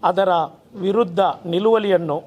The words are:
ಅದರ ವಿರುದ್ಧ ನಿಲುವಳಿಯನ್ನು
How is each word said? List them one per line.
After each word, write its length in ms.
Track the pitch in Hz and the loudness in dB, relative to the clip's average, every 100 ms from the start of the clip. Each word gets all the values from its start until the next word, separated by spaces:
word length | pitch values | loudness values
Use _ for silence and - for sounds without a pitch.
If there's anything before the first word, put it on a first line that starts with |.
ಅದರ 240 | 185 180 190 175 151 - _ | 0 0 2 2 -2 -8 _
ವಿರುದ್ಧ 440 | 208 190 202 190 170 185 131 170 | -6 -2 0 0 0 0 -2 -4
ನಿಲುವಳಿಯನ್ನು 760 | 170 214 226 208 180 165 151 | -2 2 2 2 0 0 -6